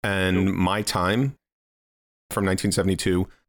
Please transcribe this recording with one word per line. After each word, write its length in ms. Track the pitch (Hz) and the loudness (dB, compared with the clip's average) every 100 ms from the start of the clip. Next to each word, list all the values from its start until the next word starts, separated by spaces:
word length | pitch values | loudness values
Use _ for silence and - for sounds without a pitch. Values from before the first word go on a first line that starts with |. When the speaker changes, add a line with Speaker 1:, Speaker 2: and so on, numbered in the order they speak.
Speaker 1:
and 460 | 107 98 92 92 95 | -2 0 2 2 2
Speaker 2:
Ooh. 40 | |
Speaker 1:
My 260 | 92 92 101 | 0 0 0
Time 560 | 104 98 90 110 139 - _ _ _ _ _ _ _ _ _ | -2 0 0 2 0 -4 _ _ _ _ _ _ _ _ _
from 160 | - 98 | -2 0
nineteen 260 | 95 104 | 0 0
seventy-two, 560 | 98 95 92 - 90 92 - | 0 0 0 0 0 -2 -8